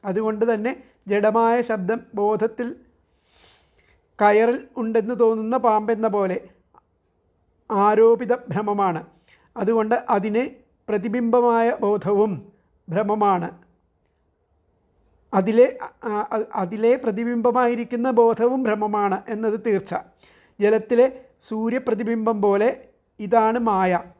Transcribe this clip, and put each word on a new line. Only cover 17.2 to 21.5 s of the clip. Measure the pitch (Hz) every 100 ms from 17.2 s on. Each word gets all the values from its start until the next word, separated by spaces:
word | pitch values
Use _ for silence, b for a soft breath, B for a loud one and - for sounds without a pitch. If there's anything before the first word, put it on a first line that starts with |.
| 233 240 247 247 240 240 233 240 254
ബോധവും | 240 226 220 233 262
ഭ്രമമാണ് | 240 214 214 208 202 185 -
എന്നത് | 214 220 220
തീർച്ച. | 233 196 - 175 - _ b b b -
ജലത്തിലെ | 208 220 220 240 262 254 - _
സൂര്യപ്രതിബിംബം | -